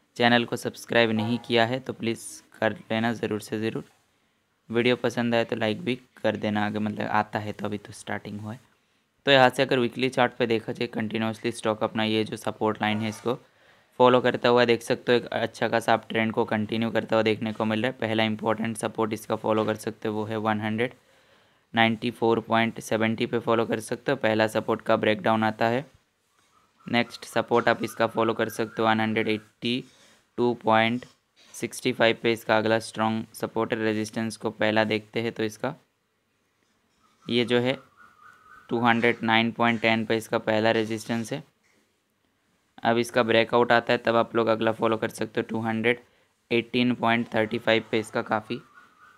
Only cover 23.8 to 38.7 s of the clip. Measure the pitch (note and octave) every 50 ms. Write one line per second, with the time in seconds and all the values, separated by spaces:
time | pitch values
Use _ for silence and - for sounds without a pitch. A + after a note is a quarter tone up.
23.8 | G#2+ - B2+ A#2 - - C#3+ A#2+ - A2 A2 G#2+ A2 A2 G#2+ A2+ G#2+ - A#2 -
24.8 | - - A2+ A2 G#2 G#2 G#2+ G#2+ F#2 A#2 A2 A2 A2 A2 A2 - A#2 A#2 A#2 B2+
25.8 | D3+ - _ _ _ _ _ _ _ _ _ _ _ _ _ _ _ _ _ _
26.8 | - - A2+ A#2+ A#2+ A#2 - - - - - A#2 A2 - A#2 A#2 A2+ A#2+ A#2 -
27.8 | A#2 A2+ - - A2+ A2+ - A2+ A2+ A2+ A2+ G#2+ A2+ A2+ - - A#2 G#2+ - -
28.8 | A2+ A2 A2 A2 A2 A2 A2 A2+ A2 A2 A2 G#2+ G#2+ - _ - - A#2 A#2+ B2+
29.8 | C3+ - _ _ - _ _ _ _ _ _ - A#2+ A#2+ A#2+ A#2+ - A2 A2 A2
30.8 | A2+ A2+ A#2+ B2 - - _ _ _ _ _ _ _ _ - - - A#2 - -
31.8 | - C3 A#2+ - A#2+ A2+ A2+ - - A#2+ A#2 A2 - - A2 A2 A2 A2 A2 A2+
32.8 | A2 - - - A2 A2 A2 A2+ A2 - - - - G#2+ - A2+ A#2 A2 B2+ A2+
33.8 | A2 A2 A2 G#2+ A2 G#2+ - A2+ A2+ A2 G#2+ - - A#2 G#2+ - A2 G#2+ G#2+ A2
34.8 | A2 G#2+ A2 G#2+ G#2+ - - A#2+ A2+ A#2 A2 - A2+ G#2+ G#2+ - - B2 D3+ -
35.8 | _ _ _ _ _ _ _ _ _ _ _ _ _ _ _ _ _ _ _ _
36.8 | _ _ _ _ _ _ _ _ - - A#2 A#2+ B2 A#2+ B2 B2 A#2+ B2 C3+ -
37.8 | - _ _ _ - - _ _ - - - _ _ - - - - -